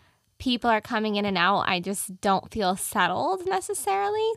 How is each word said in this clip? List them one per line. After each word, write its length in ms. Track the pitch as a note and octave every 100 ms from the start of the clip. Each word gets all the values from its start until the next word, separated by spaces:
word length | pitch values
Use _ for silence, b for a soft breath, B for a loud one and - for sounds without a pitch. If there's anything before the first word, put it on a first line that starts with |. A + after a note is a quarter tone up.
| _ _ _ -
people 300 | C4 A#3+ A#3+
are 100 | A3
coming 340 | - A#3 G#3+ G#3
in 80 | G3+
and 120 | F#3+
out, 280 | F3+ G3+ -
I 140 | F3+
just 380 | F#3 G3 - F#3
don't 280 | G3+ F#3+ -
feel 280 | A3 F#3 G3
settled 680 | - G#3 F3 F#3 C#4+ F#4 F4+
necessarily. 880 | F#4+ F#4 G4 G4+ G4 G4+ G#4+ A4